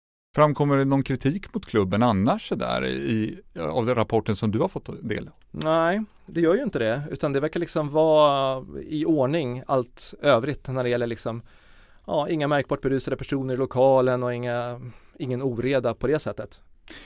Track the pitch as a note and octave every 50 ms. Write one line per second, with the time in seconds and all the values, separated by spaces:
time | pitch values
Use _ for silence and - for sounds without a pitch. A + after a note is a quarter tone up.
0 | _ _ _ _ _ _ - C#3+ D3+ D3+ C#3 - D3 C#3+ C#3 C3+ C3+ C3+ C#3 C#3
1 | C3 - C3+ - - C3+ E3 G3 - - - G#3 - - - G#2+ G2 F#2 G2 G#2
2 | B2 B2 G#2 F#2+ G2+ C#3 G3 A3 - - - - A#1+ A#1+ A#1+ B1 C2 B1+ B1+ C2
3 | - C3+ A2+ A2 G#2+ - - - - - - - D#2+ D2+ D#2+ B2+ A2 - G2+ A2+
4 | A2 - A#2 A2 - - G#2 - A#2 G#2+ G2 A2 G2+ F#2+ - - - - - -
5 | - A2 G#2+ - - C#3+ - _ - - - D3+ D3+ D#3 D#3+ E3 E3 E3+ F#3+ A3
6 | G#3+ - - - - - D#3+ E3 E3+ D#3+ F#3 B3 C#4+ G#3 - C3+ A2+ A2 A#2 C#3+
7 | D3 D#3 - - E3 D3 C3+ C#3 D3 D#3+ - F3+ E3+ - - E3 D3+ C#3+ C#3+ D#3
8 | D#3+ D#3+ D#3 D3+ D3+ C#3+ C#3+ C3+ C3+ C3+ C3 C3 C3 C#3 C#3+ C#3 - - D3+ D3
9 | D#3 E3+ D#3+ D3 B2+ B2+ D#3 E3+ C#3 A#2+ B2 C3 - - C#3 C3 A#2 - - -
10 | - - - - C3 C#3+ B2+ A2+ B2 D3+ C3 - - C3+ C3 C3 B2 A#2+ A#2+ A#2+
11 | A#2+ A#2 A#2 - - A#2 A2+ A#2 - - - - - - - - - - - -
12 | - - - D3+ D3 F3 E3+ D3+ C#3+ C#3+ D3 C#3+ B2+ - C#3+ - - C3 C3+ C3
13 | - - C3+ - - - C#3+ C3+ C3 C3 B2+ B2+ C3+ B2+ - B2+ C3 C3+ C3 C3
14 | B2+ B2+ B2+ B2 B2 B2 B2 A#2+ B2 B2 A#2+ A#2+ A#2+ B2 B2 B2 B2 A#2+ - -
15 | - - - - D3 B2+ B2+ B2 C#3 C3+ A2+ A2+ A#2+ C3 C#3 C3 - A#2 A2 -
16 | - B2+ D3+ D3 - G2+ G#2 - A2+ - - - - - - - _ - - -
17 | -